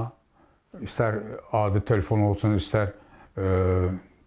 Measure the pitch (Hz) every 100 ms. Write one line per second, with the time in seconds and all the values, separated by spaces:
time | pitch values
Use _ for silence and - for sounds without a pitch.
0 | 117 - _ _ _ _ _ 190 - -
1 | 113 107 107 127 - 110 104 101 - 107
2 | 87 110 104 98 107 104 - 107 98 -
3 | - - - - 95 92 92 92 90 92
4 | - _